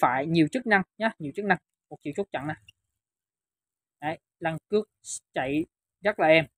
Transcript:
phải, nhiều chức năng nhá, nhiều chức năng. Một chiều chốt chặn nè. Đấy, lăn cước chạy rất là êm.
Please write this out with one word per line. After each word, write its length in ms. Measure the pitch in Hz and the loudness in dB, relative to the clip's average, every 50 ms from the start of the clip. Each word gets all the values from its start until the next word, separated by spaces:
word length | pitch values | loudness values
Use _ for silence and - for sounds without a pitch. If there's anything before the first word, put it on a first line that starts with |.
phải, 240 | - 135 123 135 139 165 | 2 2 2 0 -2 0
nhiều 200 | 165 170 156 151 | 2 2 2 2
chức 160 | - 254 - 226 | 0 -2 -2 2
năng 160 | 208 196 185 - _ - | 2 2 0 -2 _ -4
nhá, 140 | 214 226 - - | -4 -4 -4 -6
nhiều 120 | 160 139 - | -12 -12 -8
chức 100 | - 208 | -4 -2
năng. 120 | 202 185 160 _ _ _ _ _ - | -2 -2 -2 _ _ _ _ _ -20
Một 80 | 151 - | -18 -14
chiều 120 | - 151 - - | -12 -10 -6 -8
chốt 100 | 101 - | -8 -6
chặn 160 | - 135 135 151 | -8 -8 -8 -8
nè. 60 | 151 - _ _ _ _ _ _ _ _ _ _ _ _ _ _ _ _ _ _ _ _ _ _ _ _ _ _ _ - | -10 -10 _ _ _ _ _ _ _ _ _ _ _ _ _ _ _ _ _ _ _ _ _ _ _ _ _ _ _ -10
Đấy, 180 | 147 151 165 - _ _ _ - | -8 -8 -8 -10 _ _ _ -8
lăn 180 | 170 160 160 151 _ - | -6 -6 -6 -6 _ -2
cước 200 | 202 214 214 - _ _ - - - - _ _ - | -2 -2 -2 -4 _ _ -16 -14 -14 -14 _ _ -6
chạy 320 | - 131 135 143 151 175 - _ _ _ _ _ _ | -4 -2 -2 -2 -2 -2 -4 _ _ _ _ _ _
rất 180 | - 202 214 - | -4 -4 0 2
là 80 | 175 156 | 4 6
êm. 180 | 160 160 156 - _ | 6 6 4 2 _